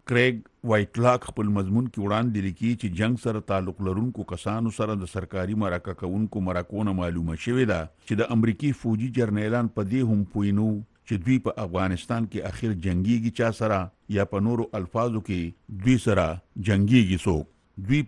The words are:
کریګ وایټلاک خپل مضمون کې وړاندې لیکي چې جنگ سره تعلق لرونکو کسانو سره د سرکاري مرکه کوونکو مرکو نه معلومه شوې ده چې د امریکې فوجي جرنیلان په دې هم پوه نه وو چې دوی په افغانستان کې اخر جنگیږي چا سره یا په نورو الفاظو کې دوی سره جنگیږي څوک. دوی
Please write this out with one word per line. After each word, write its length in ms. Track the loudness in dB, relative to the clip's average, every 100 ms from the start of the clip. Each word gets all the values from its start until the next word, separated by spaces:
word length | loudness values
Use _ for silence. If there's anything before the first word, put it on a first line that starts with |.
| -2
کریګ 260 | 2 2 0 -6 _ 0
وایټلاک 540 | 2 2 2 4 4 0
خپل 200 | -4 0
مضمون 320 | 0 2 0 0
کې 160 | -2
وړاندې 420 | -2 0 0 0 -2
لیکي 220 | -2 -2 -2
چې 180 | -4 -2
جنگ 220 | 0 0
سره 200 | -2 -4 -2
تعلق 300 | -2 -2 -4 -2
لرونکو 400 | 0 -2 -4 -8
کسانو 420 | -8 -6 -2 -2 -2
سره 200 | -2 -2
د 100 | -4
سرکاري 440 | -8 -6 -4 -2 -2
مرکه 320 | -2 -2 -6 -8
کوونکو 420 | -4 -2 -2 -2 -2
مرکو 360 | -2 -4 -4 -2
نه 60 | 0
معلومه 360 | -2 -2 -4 -4
شوې 340 | -2 2 2
ده 100 | 0 -4 -12 -4
چې 140 | 0
د 120 | 2 4
امریکې 420 | 2 2 -2 -2
فوجي 260 | -2 -2 0 0
جرنیلان 520 | 0 0 0 0 0 -2
په 100 | -2
دې 200 | 0 2
هم 180 | 2 0
پوه 200 | 0 2 2
نه 80 | 2
وو 100 | -2
چې 480 | -6 _ -6 -4 2
دوی 120 | 2 0
په 180 | -4 -4
افغانستان 600 | -2 0 -2 -2 -4 -4
کې 200 | -4 -6
اخر 260 | -4 -4 -2 0
جنگیږي 460 | 0 2 2 0 0
چا 120 | -2 0
سره 200 | 0 0 -2 -10 -4 -2
یا 100 | 0
په 120 | 0 2
نورو 200 | 0 -2 -4
الفاظو 440 | -4 -2 -2 -2 -4
کې 500 | -4 -4 -8 -14 -2 2
دوی 100 | 4 4
سره 180 | 2 2 -2 -10 -6 2
جنگیږي 500 | 4 6 6 6 2
څوک. 300 | 2 0 -2 _ _ -10
دوی 260 | 0 0